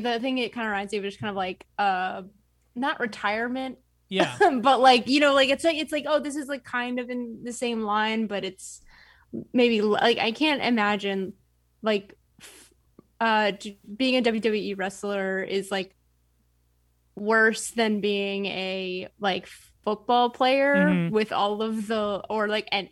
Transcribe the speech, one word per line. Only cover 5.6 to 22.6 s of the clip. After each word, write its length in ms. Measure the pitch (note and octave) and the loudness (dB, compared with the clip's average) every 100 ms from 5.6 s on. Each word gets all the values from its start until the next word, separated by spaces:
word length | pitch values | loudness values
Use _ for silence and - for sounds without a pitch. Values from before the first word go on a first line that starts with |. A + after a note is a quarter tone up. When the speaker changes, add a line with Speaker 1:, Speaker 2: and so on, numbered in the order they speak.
Speaker 1:
like, 120 | E4 D#4 | 0 0
it's 160 | D#4 | -2
like, 120 | D4+ C#4+ | -4 0
oh, 120 | D4+ | 0
this 160 | C#4+ C#4+ | 0 -6
is, 120 | C4+ | -6
like, 160 | C#4 | -8
kind 340 | - B3 B3 B3 | -6 -6 -4 -4
of 120 | A#3+ | -6
in 300 | B3 A#3+ A3+ | -6 -8 -10
the 80 | A#3 | -10
same 300 | A3+ A#3+ A#3 | -6 -4 -2
line, 440 | G#3+ G#3 G#3+ A3 A3 | -2 0 0 0 -2
but 180 | G3+ | -4
it's 360 | F#3 F#3 - - - - - _ _ A#3 - | -6 -10 -16 -20 -20 -20 -20 _ _ -12 -4
maybe 260 | B3 A#3+ A3+ | 4 4 4
l-, 100 | G#3 | 2
like, 280 | G#3 A#3 - | 4 4 2
I 140 | A3 | 0
can't 300 | A3+ D#4 C#4 | 0 0 2
imagine, 720 | A3 A#3+ G#3 G#3 G3 G3 F#3 - _ _ _ _ | 2 2 2 0 -2 -4 -4 -10 _ _ _ _
like, 320 | G#3+ G#3 G3+ - _ _ | -2 -2 -4 -20 _ _
f-, 320 | - - - _ _ _ - - | -20 -20 -20 _ _ _ -18 -2
uh, 300 | A3+ G#3+ G#3 | 2 2 2
d-, 260 | G3+ G#3+ G3+ - G#3 | -2 -10 -18 -12 -2
being 200 | C4 B3+ | 2 2
a 60 | |
W 180 | A#3 A3+ | 2 2
W 220 | A3+ G#3+ | 0 0
E 120 | F#3+ | -2
wrestler 680 | G3 F#3+ G3 G3+ G3+ F#3+ F#3+ | -4 -6 -6 -6 -4 -2 -4
is, 280 | F#3+ G3 G3 | -4 -4 -4
like, 240 | G3 F#3 _ _ _ _ _ _ _ _ _ _ _ _ - | -6 -6 _ _ _ _ _ _ _ _ _ _ _ _ -8
worse 540 | G#3 A3 A3 G#3+ - | 0 4 4 2 -4
than 280 | A#3 A3 G#3+ | -2 0 0
being 460 | G3+ G3+ G3 G3 G3 | 0 -2 -2 -4 -4
a, 600 | - F#3+ F#3+ F#3 F3+ - - | -6 -6 -6 -6 -8 -10 -6
like, 260 | G3+ F3+ - - - _ | -2 -2 -6 -18 -20 _
football 440 | - G#3 - A#3+ B3 | -6 -4 0 2 2
player 440 | A#3+ B3+ C4+ C#4 C#4+ | 2 2 4 4 4
Speaker 2:
Mm-hmm. 380 | F#3+ F3+ E3+ | 4 4 2
Speaker 1:
with 180 | G#3+ G#3+ | 0 0
all 300 | - G3+ G#3 | 0 -2 -2
of 240 | A3 A3 G3+ | -4 -4 -4
the, 360 | A3+ G#3 G3+ - | -2 -2 -4 -4
or, 180 | A3 G#3 | -2 0
like, 200 | G#3+ | -2